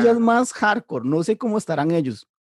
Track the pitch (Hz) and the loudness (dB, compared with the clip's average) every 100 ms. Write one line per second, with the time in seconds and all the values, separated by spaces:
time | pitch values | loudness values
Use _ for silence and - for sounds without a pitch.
0 | 233 233 226 233 254 - 208 208 - 131 | 4 4 2 2 0 -2 0 0 -4 -6
1 | 123 156 170 220 240 214 - 156 156 165 | -2 -2 0 -2 -2 -4 -2 -2 0 0
2 | 131 104 - _ | -2 -8 -14 _